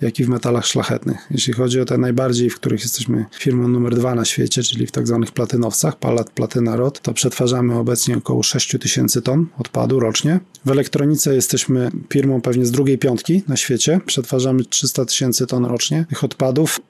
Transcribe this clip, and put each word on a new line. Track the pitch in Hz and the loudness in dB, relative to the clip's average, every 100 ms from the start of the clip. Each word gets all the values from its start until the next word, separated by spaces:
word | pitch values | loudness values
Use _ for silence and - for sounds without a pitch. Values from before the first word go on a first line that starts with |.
jak | 117 113 | -4 0
i | |
w | 123 | 0
metalach | 120 120 120 - | 0 2 0 0
szlachetnych. | 131 - 120 - 131 - | -2 -2 -4 -4 -6 -4
Jeśli | 143 123 | -4 -2
chodzi | 117 127 127 | 0 0 0
o | |
te | 127 127 | 0 0
najbardziej, | 127 120 131 120 120 | 2 0 0 2 0
w | - | 0
których | 127 110 | -2 -2
jesteśmy | 123 - 123 120 107 - | -4 -6 -2 -2 -4 -4
firmą | 143 123 123 | 0 2 2
numer | 123 120 | 2 2
dwa | 120 127 | 2 0
na | 120 | 0
świecie, | 110 - 120 - | -2 0 -2 0
czyli | 117 117 120 | -2 -2 -4
w | |
tak | 131 117 | -2 0
zwanych | 117 113 | 0 0
platynowcach, | - 113 123 113 - 156 - | -2 -2 0 0 0 -2 -2
palat, | 127 120 110 | -2 0 -2
platyna, | - 117 127 117 113 | -4 -4 -2 0 0
rod, | 131 131 | -2 -2
to | - | -6
przetwarzamy | 113 127 - 123 127 123 117 | -2 -2 0 0 2 0 0
obecnie | 117 120 - 120 | 0 0 0 -2
około | - 123 | -2 0
sześciu | - 127 - 117 | 0 -2 -2 -2
tysięcy | - - 123 123 | -2 0 0 0
ton | 120 139 165 - | 0 0 0 -4
odpadu | 117 120 120 131 | -6 -2 0 2
rocznie. | 113 107 147 185 - - | 2 0 2 0 -2 -8
W | 135 | 0
elektronice | 135 139 151 143 151 151 | 0 2 0 2 2 2
jesteśmy | 135 117 127 - 127 123 - - | 2 2 -2 0 0 0 -4 -2
firmą | 139 135 127 | 0 2 2
pewnie | 120 123 123 | 0 2 2
z | |
drugiej | 123 139 127 | 2 2 2
piątki | 139 117 - 180 190 | 2 0 2 0 2
na | 131 | -2
świecie. | - 117 - 180 - | 0 0 2 2 0
Przetwarzamy | - 120 131 131 131 | -4 -2 0 2 2
trzysta | 117 - 131 - | 0 -2 -2 -2
tysięcy | 123 - 131 113 127 | -2 0 0 0 0
ton | 127 | 0
rocznie | 120 123 - 151 165 | 0 0 0 -2 -2
tych | 131 | -2
odpadów | 135 - 131 131 156 - - | -4 0 0 2 0 -2 -4